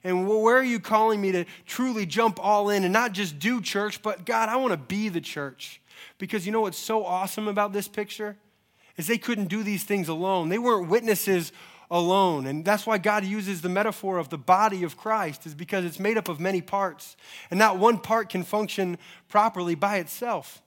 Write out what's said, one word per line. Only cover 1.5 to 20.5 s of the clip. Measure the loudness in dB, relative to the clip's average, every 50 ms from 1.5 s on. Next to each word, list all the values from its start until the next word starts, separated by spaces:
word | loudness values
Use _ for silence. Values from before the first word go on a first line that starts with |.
| -10 -20 _
truly | -10 -4 -2 -2 0 0 -2 -4
jump | -2 0 2 2 2 2 0 0
all | 2 2 4 4 2
in | 2 2 2
and | 4 4
not | 4 2 2
just | -2 -4 -6 -6 -6 -4
do | -2 -2 -2 -2
church, | -4 -4 -2 -2 -2 -4 -6 -6
but | -6 -6 -6 -6 -4
God, | -2 0 0 2 2
I | 0
wanna | 0 2 0 0
be | -2 -4 -6 -4 -2 -2 -2
the | -4 -4
church. | -6 -6 -8 -8 -8 -8 -10 -14 -18 -18 -18 -20 _ _ -20 -20 -20 -20 _
Because | _ -8 -6 -4 -4 -4
you | 0
know | 0 0
what's | 0 0 -2
so | -6 -4 -2 -2 -2 0
awesome | 0 -2 -2 -2 -4 -4 -4 -4
about | -2 0 0 0 0 -2
this | -6 -6
picture? | -6 -6 -8 -8 -8 -8 -8 -8 -10 -10 _ _ _ _ _ _ _ _ _ _ _ _
Is | -10 -2
they | -2 -2
couldn't | -2 0 -4 -2 -2 -2
do | -2 -2 -4 -2
these | -2 -4 -4 -2
things | -2 -2 -2 0 -2
alone. | -4 -2 0 0 0 0 0 0
They | -2 0
weren't | 2 2 2 2 2 2
witnesses | 2 2 2 2 0 0 2 2 2 2 0 -4 -12 -18 -20 -20 -20 -20 -10 _
alone. | 0 2 4 4 4 6 4 4 2 0 -2
And | -4 -4 -2 2
that's | 0 0 0 2
why | 0 -2
God | 2 2 2 0 2 0
uses | -2 -4 -4 -4 -6 -6 -4
the | -4 -2
metaphor | 0 0 0 0 -2 -4 -6 -4 -4
of | -4 -4 -4
the | -8
body | -6 4 4 4 6 6 2 2 -2 -4
of | -6 -6
Christ, | -8 -4 -2 -2 0 -2 -4 -6 -10 -16
is | -16 -14
because | -14 -8 -4 -4 -2 -2
it's | -4 -6 -2
made | -2 0 0
up | 0 -2 -4
of | -6 -2
many | -2 0 0 -2
parts. | -2 -2 -2 0 0 -2 -4 -8 -18 -20 -20 _ -20 -20 -20 -18 -10 -4
And | 2
not | 4 4 4 4
one | 6 4 4 4
part | 4 0 0 0 0 0 -2
can | -4 -4 -4
function | -2 -2 -2 -2 -2 -2 -2 -2 -2 -2 -8 -10 -20 -20 -20 _
properly | _ 2 4 4 4 0 -2 -2 -2 0
by | 0 0 0 0
itself. | -2 -4 -6 -8 -8 -4 -4 -4 -6 -6 -12